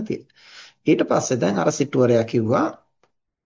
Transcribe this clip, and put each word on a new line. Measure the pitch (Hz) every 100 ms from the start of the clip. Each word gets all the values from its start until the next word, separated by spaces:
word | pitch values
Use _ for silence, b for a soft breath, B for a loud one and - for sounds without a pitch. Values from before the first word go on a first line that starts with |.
තියෙන්නේ. | 220 - - B B B B B -
ඊට | 165
පස්සේ | - 117 - 123
දැන් | 170 196
අර | 156
සිටුවරයා | 156 139 131 120 117
කිව්වා, | 113 120 110 156 320 - _ _ _ _ _ _